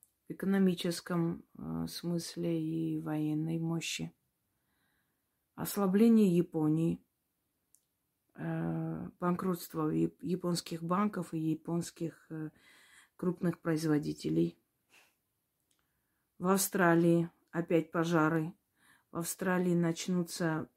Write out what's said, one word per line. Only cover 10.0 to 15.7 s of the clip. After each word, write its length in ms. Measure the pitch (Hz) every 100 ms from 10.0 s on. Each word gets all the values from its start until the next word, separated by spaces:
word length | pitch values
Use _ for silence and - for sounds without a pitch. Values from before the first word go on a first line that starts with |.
| 165 -
японских 640 | - 180 180 170 - 170
банков 500 | 165 180 208 202 165
и 60 | 165
японских, 840 | 160 156 - 170 165 - 165 - _
э, 200 | 160 156 - _ - _ - _ -
крупных 440 | 180 175 175 170
производителей. 1000 | 170 156 160 151 156 151 156 160 170 - _ _ _ _ _ _ _ _ _ _ _